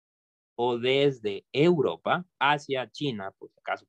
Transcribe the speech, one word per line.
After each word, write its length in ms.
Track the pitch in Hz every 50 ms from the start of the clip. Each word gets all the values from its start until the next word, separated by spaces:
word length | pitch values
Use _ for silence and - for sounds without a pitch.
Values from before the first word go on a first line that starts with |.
| _ _ _ _ _ _ _ _ _ _ _
o 200 | - 120 123 123
desde 720 | 120 117 127 135 139 143 143 135 120 107 104 98 98 - _ -
Europa, 720 | 131 151 175 180 156 131 95 82 - - - 131 170 180 _ _ -
Asia, 500 | 131 143 147 143 143 - 135 131 123 113
China, 420 | - - 151 143 117 104 95 95 - _
por 100 | - -
si 120 | _ _
acaso, 260 | - - 95 - -